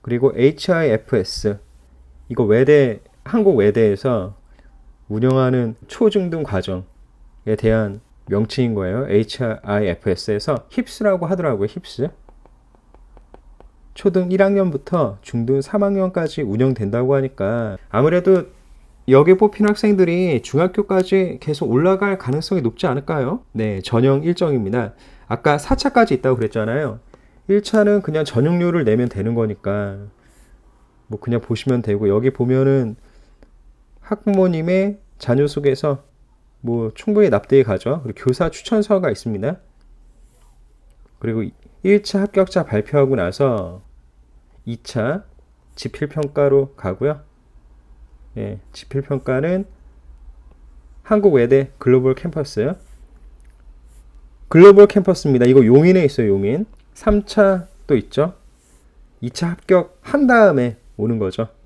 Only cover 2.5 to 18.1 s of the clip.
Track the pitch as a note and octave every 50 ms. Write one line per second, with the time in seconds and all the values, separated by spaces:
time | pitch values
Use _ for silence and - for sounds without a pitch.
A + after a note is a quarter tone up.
2.5 | G#2+ A#2 C3 B2+ D3+ D3 C3+ B2 G#2+ - _ _ _ _ _ - - A#3 G#3+ G3
3.5 | E3+ A#2 G2+ G#2 G2+ A#2 A2+ G#2+ G2+ F#2+ - C3+ B2 A2 F#2 G2 G2+ - _ _
4.5 | - _ - - _ - - - - _ - _ G#2 G#2+ A#2+ C3 C3 C3 C3 B2+
5.5 | B2+ B2+ B2 A2+ A2 _ - - - - A#3 G#3+ G3+ G#3 F#3 F3 E3 E3 D3+ -
6.5 | - F#2 F2+ - F#2+ F#2 F#2 - _ _ - _ _ _ - - _ - _ G#2+
7.5 | G#2+ - - A2 A2 A2+ G#2+ G2+ G2 A2 _ _ _ _ _ - F#2 G2+ A2 G#3+
8.5 | - - B2+ A#2+ A2 G2+ F#2+ F2+ F#2+ A#2 C3+ - G2 G#2 A2 G#2+ - - C3 A2+
9.5 | A2+ - - - G#2 G#2 G#2 F#2+ E2+ - - G#2+ F#2 - - - G#2+ G#2 - -
10.5 | C#3+ A#2 - _ - - B3 - - - A3 G#3 F#3+ F3+ E3+ D#3+ F#3+ F#3 F3 D3+
11.5 | B2 G2 G2 G#2 - F3+ - - - - A2+ F2+ - _ - - - - _ -
12.5 | _ _ _ _ _ - _ _ _ - - - - - - _ - - _ -
13.5 | - _ - - _ _ - - - - - G3+ E3+ F#3 F3+ F3+ F#3 F#3+ G3 G3
14.5 | G3+ G3 F#3+ F3+ D3+ - - - F#3 F3 C#3+ A2+ G2+ G2 - - - A#2+ A#2 A#2
15.5 | C3+ C#3 C3+ - - G#3 G3+ G3 G3+ G3 F#3+ F#3 F#3 F3+ E3 D#3 - - D3 G#2
16.5 | G2+ A2 C3 C3+ C3 A2+ G#2+ G2 G#2 A#2 B2 B2+ C#3 C#3 C3+ C3 - - G2 G2
17.5 | A2+ A#2+ A#2 G#2+ G2 - - - - G#2+ C3+ D#3